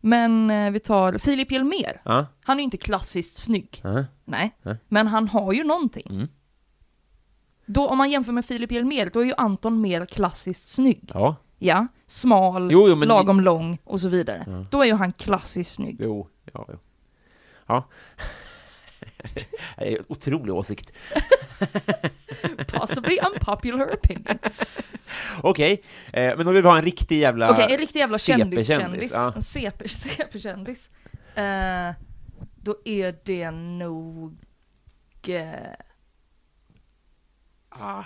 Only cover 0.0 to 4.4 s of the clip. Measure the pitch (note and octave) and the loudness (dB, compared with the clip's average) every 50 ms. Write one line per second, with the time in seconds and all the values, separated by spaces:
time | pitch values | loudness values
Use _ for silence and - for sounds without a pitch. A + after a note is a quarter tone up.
0 | - A3 A3+ A#3+ A#3 A#3 A3+ A3 A3 A3 G#3+ G#3 G#3 G3+ G3+ G#3 - - A3 G3 | 4 4 4 4 4 4 4 4 4 2 2 2 0 0 -2 -4 -2 2 2 4
1 | F#3+ F#3 F#3 G#3+ - C#4+ C#4+ C4 C4+ C#4 C4+ C4 C4 C#4 F4+ F#4+ A#3+ - - - | 4 2 0 0 0 0 0 0 -2 -2 -2 -2 0 0 -2 -2 -4 -6 -8 -10
2 | _ - A2 C3 D3 C#3+ _ _ _ - C4+ C#4 C#4+ C4 G#3+ F#3 - - G#3 F#3 | _ 0 0 0 0 -2 _ _ _ -2 -2 0 0 -4 -6 -6 -4 -4 -4 -4
3 | - - - F3+ E3+ - - - - - A3+ F#3+ - - - - - G2 G2+ B2+ | -4 -6 -8 -8 -8 -6 -8 -8 -2 -2 -2 -2 -2 -8 -20 -10 -6 -4 -2 -2
4 | C#3 C3 _ _ _ - A2+ G#2+ | -4 -4 _ _ _ -8 -4 -4